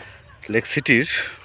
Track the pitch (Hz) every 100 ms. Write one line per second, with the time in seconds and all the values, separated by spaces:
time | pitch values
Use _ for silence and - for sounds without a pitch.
0 | - - - - - 107 - 151 - 120
1 | 151 - - -